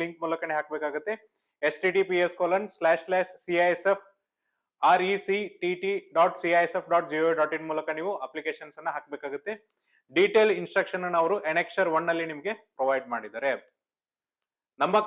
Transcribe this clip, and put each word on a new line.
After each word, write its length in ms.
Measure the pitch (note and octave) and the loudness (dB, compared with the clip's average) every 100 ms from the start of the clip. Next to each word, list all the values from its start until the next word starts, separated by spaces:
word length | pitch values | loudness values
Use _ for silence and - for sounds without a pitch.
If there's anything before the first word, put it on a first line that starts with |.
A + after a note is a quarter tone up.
ಲಿಂಕ್ 160 | E3+ E3 | -4 -4
ಮೂಲಕನೇ 300 | E3 E3 E3 D3+ | -4 -4 -2 -4
ಹಾಕ್ಬೇಕಾಗುತ್ತೆ, 560 | D3 D3+ D3+ D3 G3+ A3 _ _ _ _ D3+ | -4 -6 -4 -4 -6 -8 _ _ _ _ -4
ಎಚ್ 120 | D3+ | 0
ಟಿ 80 | F#3 F3+ | 0 0
ಟಿ 80 | F#3 | 0
ಪಿ 80 | F3+ F3 | 0 0
ಎಸ್ 100 | E3+ | 0
ಕೊಲನ್ 260 | F3 F#3+ G#3 - | 0 0 -2 -2
ಸ್ಲ್ಯಾಶ್ 260 | E3 E3+ F#3 | 2 2 2
ಸ್ಲ್ಯಾಶ್ 260 | F#3 F#3 - - | -2 -2 -8 -2
ಸಿ 80 | F3 F3 | 2 2
ಐ 20 | E3+ | 2
ಎಸ್ 120 | F#3+ | 0
ಎಫ್ 100 | G3 - _ _ _ _ _ _ _ D3 | 0 -4 _ _ _ _ _ _ _ 4
ಆರ್ 140 | F3+ F#3 | 4 4
ಇ 20 | G3 G3 | -2 0
ಸಿ 100 | G3+ G3 - | -2 -2 -4
ಟಿ 100 | F3 F3+ | -4 -2
ಟಿ 100 | G3 G3 - E3 | -2 -4 -2 2
ಡಾಟ್ 200 | F3+ F3 | 2 2
ಸಿ 80 | E3+ | 2
ಐ 140 | E3+ E3+ | 4 2
ಎಸ್ 80 | F#3 | -2
ಎಫ್ 80 | E3 E3+ | 0 0
ಡಾಟ್ 140 | E3+ | 0
ಜಿ 60 | E3+ | 0
ಒ 100 | E3 | 2
ವಿ 40 | D#3+ | 2
ಡಾಟ್ 140 | D3+ D#3+ | 0 -2
ಇನ್ 60 | D#3+ | -4
ಮೂಲಕ 180 | D#3 D#3 D#3 | -4 -4 -4
ನೀವು 100 | F#3 F3 E3 | -4 -6 -8
ಅಪ್ಲಿಕೇಶನ್ಸ್ 500 | D#3 D#3 D3+ D3+ D3 | -8 -8 -8 -14 -10
ಅನ್ನ 100 | C3+ D3 | -8 -8
ಹಾಕ್ಬೇಕಾಗುತ್ತೆ. 580 | C#3+ C#3+ C#3+ C#3+ G3+ G#3+ _ _ _ _ _ C#3 | -10 -10 -8 -8 -8 -10 _ _ _ _ _ 2
ಡೀಟೇಲ್ 340 | G3+ A3 G#3+ F3+ | 4 6 4 2
ಇನ್‌ಸ್ಟ್ರಕ್ಷನ್ 440 | E3+ G3 - F#3 F3+ | -2 -2 -2 -4 0
ಅನ್ನ 80 | E3+ | 2
ಅವರು 140 | E3 G3+ D#3 | 2 0 0
annexure 400 | E3+ F3 G3 F3 D#3+ | -2 -2 0 0 2
one 120 | E3+ | 0
ಅಲ್ಲಿ 180 | E3+ E3 | -2 -2
ನಿಮ್ಗೆ 200 | D3 F3+ | -6 -8
ಪ್ರೊವೈಡ್ 560 | G#3+ _ - C3+ C3+ B2 A#2 | -8 _ -2 0 0 -2 -8
ಮಾಡಿದ್ದಾರೆ. 360 | G#2+ A2 C3+ A2 - _ _ _ _ _ _ _ _ _ _ - | -8 -4 -2 -2 -6 _ _ _ _ _ _ _ _ _ _ -4
ನಮ್ಮ 200 | D#3 G#3 | 2 2